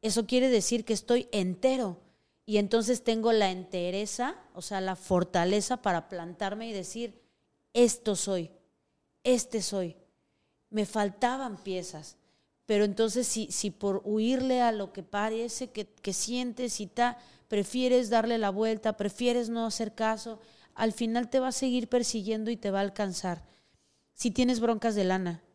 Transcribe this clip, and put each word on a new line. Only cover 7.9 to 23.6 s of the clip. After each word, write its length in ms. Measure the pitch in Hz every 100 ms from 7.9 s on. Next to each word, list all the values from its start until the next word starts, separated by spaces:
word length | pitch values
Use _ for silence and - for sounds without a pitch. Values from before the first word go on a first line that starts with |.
| - - 196
soy, 340 | - 185 165 - _ _ _ _ _ _
este 400 | 240 247 - 226
soy". 340 | 180 196 175 - _ _ _ _ _ _ _
Me 140 | 214
faltaban 720 | 202 220 202 208 240 262 262 196
piezas. 600 | 196 185 175 156 156 - _ _ _ _ _
Pero 180 | 208
entonces 420 | 208 202 226 208 247
si, 240 | 226 214
si 180 | - 208
por 320 | - 202 196
huirle 560 | - 214 220 262 262 254
a 100 | 240
lo 200 | 214 196
que 100 | 196
parece 680 | 160 202 214 220 233 226 254
que, 160 | - 202
que 260 | _ -
sientes 680 | 190 - 247 247 220 247 -
y 60 | 208
ta, 320 | - 240 240 - - _
prefieres 600 | 208 202 247 254 247 233
darle 280 | 226 226 233
la 120 | 202
vuelta, 460 | 190 220 220 220 214
prefieres 520 | 202 - 247 247 226
no 160 | 233 226
hacer 280 | - 220
caso, 460 | 214 220 220 226 220 - - _
al 180 | - 226
final 360 | 214 226 233 233
te 120 | 269
va 80 | 254
a 40 |
seguir 360 | 247 262 247 226
persiguiendo 640 | 247 233 226 196 220 220
y 60 | 226
te 140 | 202
va 80 | 196
a 40 |
alcanzar. 600 | 202 196 202 175 190 170 - _